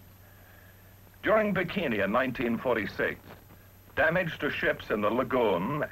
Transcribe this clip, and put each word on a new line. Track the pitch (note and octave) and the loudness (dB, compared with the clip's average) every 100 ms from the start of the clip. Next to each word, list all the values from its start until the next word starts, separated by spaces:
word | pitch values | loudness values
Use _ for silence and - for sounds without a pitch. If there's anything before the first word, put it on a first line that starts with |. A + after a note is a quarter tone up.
| - - - - - - - - - - - - | -20 -20 -20 -20 -20 -20 -20 -20 -20 -20 -20 -6
During | D#3+ A3 G#3 | 2 2 2
Bikini | F#3+ F3 G3+ D#3 G#2+ | 0 -2 -2 -2 0
in | G2 | 2
nineteen | A#2 C3 B2 A#2+ A2+ | 2 0 -2 -2 0
forty-six, | C3 A2 G2+ - G2+ - - - - - - - - - | 0 0 -2 -2 -4 -4 -12 -20 -20 -20 -20 -20 -8 0
damage | D#3+ F3 E3 - | 2 2 -2 -4
to | C#3+ | -4
ships | - E3 D3+ - | 0 -2 -2 -2
in | G#2+ | 0
the | G#2 | 2
lagoon | A#2 B2+ B2+ A2 F2 G2+ D3+ - | 0 0 2 4 2 0 -2 -2